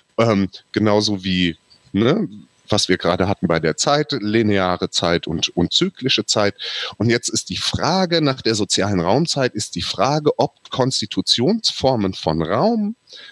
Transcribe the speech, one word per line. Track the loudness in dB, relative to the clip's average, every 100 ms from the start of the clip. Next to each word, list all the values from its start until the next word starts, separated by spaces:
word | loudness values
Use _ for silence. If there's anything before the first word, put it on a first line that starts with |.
| _ 0
Ähm, | 2 4 0 -4 _
genauso | 0 2 2 2 -2
wie, | -2 0 0 -2 _ _ _
ne, | 0 2 2 -2 -8 -20 _ -2
was | 0 0
wir | 0
gerade | 2 0 0
hatten | 0 0
bei | 0
der | 0 0
Zeit, | 0 0 0
lineare | -4 0 0 2 2 0 -2 -4
Zeit | -2 0 0 -2
und, | -4 -4 -2
und | 0
zyklische | 0 -2 -2 -2 -2 0
Zeit. | 0 0 -2 -10 -8 -8 -2
Und | 0
jetzt | 0 0
ist | -6 -6
die | -6
Frage | -4 -2 0 0 2 2
nach | 0 0
der | -2
sozialen | 0 0 0 0 0
Raumzeit, | 2 2 2 0 -2
ist | -2 -8
die | -6
Frage, | -6 -2 0 2 0 0
ob | -2 _ -8
Konstitutionsformen | -2 0 0 -4 -4 -2 0 2 0 -2 0 0 2 0
von | -2 -2 0
Raum | 0 0 2 0 -2 -6 _ -20 -20